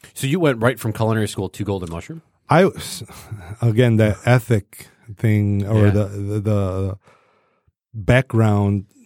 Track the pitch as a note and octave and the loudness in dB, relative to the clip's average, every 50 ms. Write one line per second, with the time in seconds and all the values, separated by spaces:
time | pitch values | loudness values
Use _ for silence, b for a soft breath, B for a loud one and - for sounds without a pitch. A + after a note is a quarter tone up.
0 | - - - - C#3 C3+ D3 F#3 E3 D3 B2 A2+ A2 C3 B2+ A2 - A2 G#2+ - | -20 -20 -10 -8 -4 -4 -2 0 0 0 2 2 2 0 0 0 -4 -6 -4 -2
1 | A2 A2 A2 A2 G#2+ G2+ - - F#2+ F2+ - - G#2 G2+ G2 F#2 F2+ E2 E2+ E2 | 0 0 0 0 -2 -2 -4 -6 -8 -8 -8 -8 -6 -4 -4 -6 -6 -8 -10 -10
2 | - - E3 E3 - _ _ _ _ - C#3+ E3+ G3 D#3+ - - - - - - | -12 -14 -16 -18 -20 _ _ _ _ 0 2 4 4 2 0 -4 -10 -14 -14 -14
3 | G2+ B B B B B A2 G2+ F2 E2+ G#2 - A#2 A#2 G#2+ A2+ B2+ A#2+ A2+ G#2+ | -16 B B B B B -16 -16 -14 -16 -8 -2 -2 2 2 4 4 4 4 4
4 | A2 G#2+ G#2 - - A#2 B2 B2+ - - A#2 G2+ - _ - - - - _ _ | 2 2 0 0 0 2 2 2 2 0 -2 -2 -2 _ -14 -20 -20 -20 _ _
5 | _ A2+ G2+ - - A2 G#2+ G#2 G#2 G2+ G2+ G2+ G2 G2+ A2 G#2+ G#2 G2+ G2 G#2 | _ -20 -8 -4 0 0 2 2 2 0 0 -2 -2 0 2 4 4 4 4 2
6 | G#2 G2+ G#2 G2+ G2+ G2+ G#2 G#2+ G2 G#2+ G#2 G2+ G2 F#2 F#2 F#2+ F#2+ F#2+ F#2+ b | 0 -2 -6 -8 -6 -6 -6 -4 -2 0 0 0 0 -2 -2 -4 -4 -4 -6 b
7 | b b b b b b b b b b b b b b b _ _ _ - A2 | b b b b b b b b b b b b b b b _ _ _ -14 -4
8 | F#2 G#2 B2 C3 C3+ - - A2+ A2+ A2 G#2 G2+ G2+ G2+ G2+ G2 F#2+ - _ _ | 0 2 2 2 2 2 2 2 4 4 4 4 2 2 0 -2 -4 -8 _ _
9 | _ | _